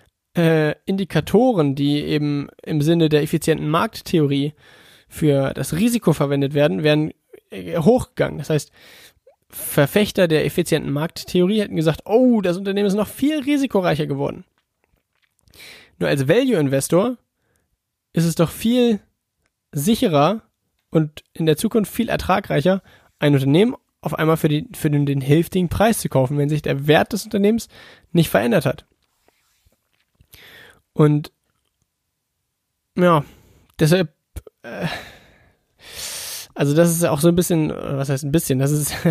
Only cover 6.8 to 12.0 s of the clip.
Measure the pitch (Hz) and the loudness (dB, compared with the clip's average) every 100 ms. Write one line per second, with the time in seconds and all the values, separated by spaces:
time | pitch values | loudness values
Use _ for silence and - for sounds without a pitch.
6.8 | 151 151 156 - _ - _ 196 180 165 | 2 2 0 -6 _ -20 _ -14 -6 0
7.8 | 160 247 - - 143 156 147 156 - _ | 4 4 0 -4 -4 -4 -4 -4 -4 _
8.8 | - - - _ _ _ _ - - - | -20 -20 -20 _ _ _ _ -14 -4 0
9.8 | 143 202 208 - 180 151 147 - 165 151 | 2 2 0 0 2 2 0 -2 -2 -2
10.8 | 143 143 160 - - 180 180 220 202 185 | -2 -6 -6 -10 -4 0 2 0 -2 -2
11.8 | 160 151 | -2 -2